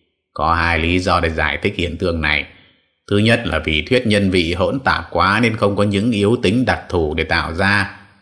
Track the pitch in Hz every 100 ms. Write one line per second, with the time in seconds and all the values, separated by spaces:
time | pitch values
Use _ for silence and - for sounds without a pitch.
0 | _ _ _ - 78 85 82 82 82 90
1 | 92 87 85 80 76 73 104 95 85 80
2 | 90 82 76 73 - - _ _ _ _
3 | - 104 110 117 82 78 80 78 76 127
4 | 107 104 98 90 80 87 87 135 98 80
5 | 80 85 90 104 120 107 101 101 104 98
6 | 120 104 101 120 98 120 107 85 - 90
7 | 78 78 78 82 76 80 98 101 95 -
8 | - _